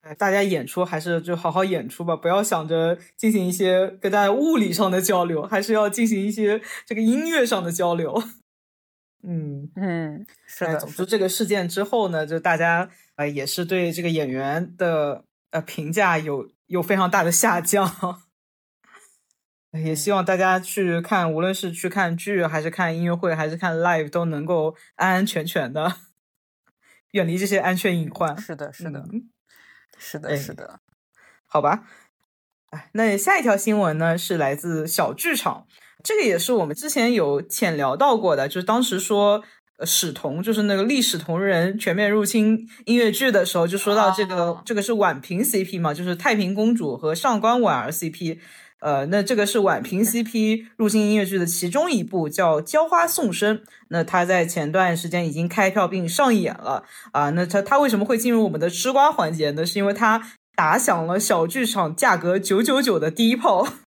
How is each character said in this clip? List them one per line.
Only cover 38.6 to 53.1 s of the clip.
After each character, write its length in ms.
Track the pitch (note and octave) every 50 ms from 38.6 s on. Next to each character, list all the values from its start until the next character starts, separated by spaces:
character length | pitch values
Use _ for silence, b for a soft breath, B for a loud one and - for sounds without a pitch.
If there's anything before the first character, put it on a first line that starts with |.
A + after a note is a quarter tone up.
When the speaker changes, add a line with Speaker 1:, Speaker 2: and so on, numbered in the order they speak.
| F3+
Speaker 1:
当 200 | G3 G#3+ B3 B3+
时 160 | - F#3 F#3
说， 420 | F#3 - G#3+ G3+ G3+ G3+ G#3 G#3+ B B B B B _ _
呃， 80 | _ D#3
史 260 | E3+ - - - E3
同， 320 | C3 - - D3 C#3 E3+ F3
就 80 | A3+
是 120 | A3 G#3+ G#3
那 120 | G3+ G3+
个 80 | F#3+ G3
历 180 | A#3 C#4+ C4
史 160 | A#3 - -
同 240 | E3+ E3+ - E3 F3
人 380 | G3 G3 F#3 E3 E3+ F#3 G3 A3
全 160 | - F#3+ E3+
面 160 | G3 G#3 G3+
入 140 | G#3 G#3+ G#3
侵 420 | G3+ - A3+ G#3+ G#3+ A3 A3 - B B B B
音 120 | - A#3
乐 120 | A#3+ A#3 G#3+
剧 220 | G#3 - C4+ C4
的 140 | G#3+ G3+ F3
时 120 | F3+ -
候， 80 | F3+ E3+
就 120 | E3+ F#3
说 180 | G3 - G#3 G#3
到 160 | G#3+ G#3 G3
这 140 | F#3 G3+ G#3
个， 100 | F#3 F#3
Speaker 2:
哦。 260 | F3 E3+ E3+ E3+ E3+ -
Speaker 1:
这 100 | - A#3
个 60 | G#3
是 100 | G3 A#3
婉 300 | A#3 G#3 G#3 F3+ D3 C3+
平 200 | - - F3 F3+
C 220 | C4 - - G3+ F#3+
P 160 | F3+ - F3
嘛， 140 | E3+ D#3 D3
就 100 | E3 F3+
是 100 | F3+ F3
太 220 | E3+ - C#4+ A3+
平 180 | G#3 F#3+ F3+ G3
公 220 | G3+ G#3+ A3+ A#3+
主 220 | A#3 F3 C#3+ B2
和 180 | - - D#3 E3
上 240 | E3+ - C4+ A#3 G#3
官 220 | - A3+ A#3+ B3+
婉 180 | A#3 F#3+ D3+ B2
儿 100 | G#2+ C3
C 200 | D#3+ - - D#3+
P。 320 | D#3 - F3+ D#3+ E3 E3 B B B B B B B _
呃， 240 | - D3+ C#3+ C#3 C#3
那 160 | D#3 F#3 G#3 G3
这 120 | G3+ B3+
个 120 | G#3 G#3
是 120 | G3+ - A3+
婉 220 | G3 F#3+ D#3 G#2+
平 240 | - - F3+ F#3+ A3+
C 160 | A3 - A#3
P 460 | A#3 A3+ - A3+ A3 G#3+ A3 A3 A3 - _
入 100 | - A3+
侵 140 | G#3 G3+ A3
音 140 | G#3 G#3 G#3+
乐 100 | G#3+ G3
剧 140 | F#3 G3 F#3+
的 60 | F3
其 240 | E3+ F3 - F3+ F3
中 200 | F3 C#4 D#4+ F4+
一 140 | D4+ G3+ E3+
部， 260 | - - F3+ D#3+ D3
叫 300 | D3 - F#3 E3 D#3 D3+
《浇 260 | D#3 - - D4+ E4
花 200 | D#4+ F4 E4+ E4+
颂 260 | E4+